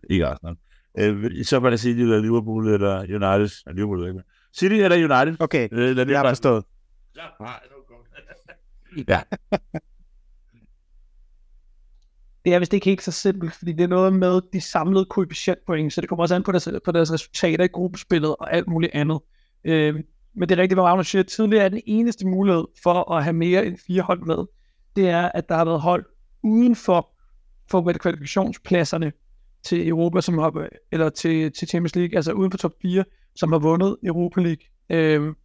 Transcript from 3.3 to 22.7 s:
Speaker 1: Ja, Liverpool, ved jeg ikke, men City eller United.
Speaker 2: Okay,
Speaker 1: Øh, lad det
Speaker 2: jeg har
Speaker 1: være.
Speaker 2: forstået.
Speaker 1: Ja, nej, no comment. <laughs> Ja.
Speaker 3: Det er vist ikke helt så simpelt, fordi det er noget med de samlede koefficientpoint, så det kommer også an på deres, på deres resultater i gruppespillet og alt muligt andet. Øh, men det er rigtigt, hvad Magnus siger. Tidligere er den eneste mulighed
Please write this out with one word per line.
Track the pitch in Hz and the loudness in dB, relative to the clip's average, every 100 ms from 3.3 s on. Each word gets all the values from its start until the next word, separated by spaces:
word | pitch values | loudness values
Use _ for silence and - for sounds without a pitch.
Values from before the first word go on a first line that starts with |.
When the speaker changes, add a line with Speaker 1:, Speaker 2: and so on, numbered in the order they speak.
| 101 104 - - | 2 0 -4 -12
Speaker 1:
Ja, | |
Liverpool, | 90 104 92 | -6 -4 -4
ved | |
jeg | 87 | -6
ikke, | 92 | -10
men | - _ _ | -16 _ _
City | - 190 | -2 2
eller | 214 190 175 | 4 4 4
United. | 160 131 147 165 | 4 4 2 0
Speaker 2:
Okay, | 160 147 110 | -2 0 -2
Speaker 1:
Øh, | 117 127 127 | 0 0 2
lad | 127 | 2
det | |
Speaker 2:
jeg | 139 | 2
har | |
Speaker 1:
være. | 135 | 2
Speaker 2:
forstået. | 123 135 110 - _ _ _ _ - | 2 2 0 -2 _ _ _ _ -20
Speaker 1:
Ja, | 165 - | -20 -16
nej, | 113 123 131 | -16 -16 -18
no | 139 123 | -20 -20
comment. | 117 _ 147 - - - - _ - _ 165 127 | -20 _ -20 -20 -20 -20 -20 _ -20 _ -10 -2
<laughs> | |
Ja. | - - 196 _ 202 - - - - - - _ _ _ 117 _ _ _ - _ - - _ _ - _ _ _ _ _ _ _ _ | -2 -2 -12 _ -6 -6 -14 -14 -20 -20 -20 _ _ _ _ _ _ _ -20 _ -20 -20 _ _ -20 _ _ _ _ _ _ _ _
Speaker 3:
Det | 180 | 0
er | 175 | 2
vist | 175 | 2
ikke | 202 | 0
helt | 190 190 | 2 0
så | - | -2
simpelt, | - 196 196 170 | -4 -2 -2 -6
fordi | - 175 | -8 -6
det | 160 | -2
er | 175 | 2
noget | 180 190 | 4 4
med | 190 180 185 185 | 4 2 2 0
de | 185 | -6
samlede | - 175 165 190 | -4 -2 2 2
koefficientpoint, | 185 - 180 156 - 180 - 160 151 | 0 -2 -4 -4 -4 -4 -4 -4 -2
så | - | -4
det | - | -6
kommer | 170 | -2
også | 170 | 0
an | 180 | 0
på | 196 | 0
deres, | 180 - - | -2 -2 -4
på | - | -2
deres | 165 160 | 2 2
resultater | 160 - - 175 160 | 0 -6 -2 0 2
i | 185 | 0
gruppespillet | 175 180 170 - 170 156 - | 0 -6 -8 -2 0 0 -4
og | - | -4
alt | 170 180 | -4 -2
muligt | 165 165 | -2 -2
andet. | 147 147 156 - _ _ _ | 0 -2 -2 -8 _ _ _
Øh, | - 160 151 151 156 _ _ | -2 0 0 -2 -8 _ _
men | 214 175 | -6 0
det | 180 | 2
er | |
rigtigt, | 185 185 | 4 4
hvad | |
Magnus | 180 185 175 | 4 2 2
siger. | 196 | 0
Tidligere | 185 - 214 214 | 0 0 2 4
er | 196 | 2
den | 208 - | 0 -2
eneste | 214 240 - 185 | 0 0 -2 -2
mulighed | 185 196 170 - | 0 2 2 -2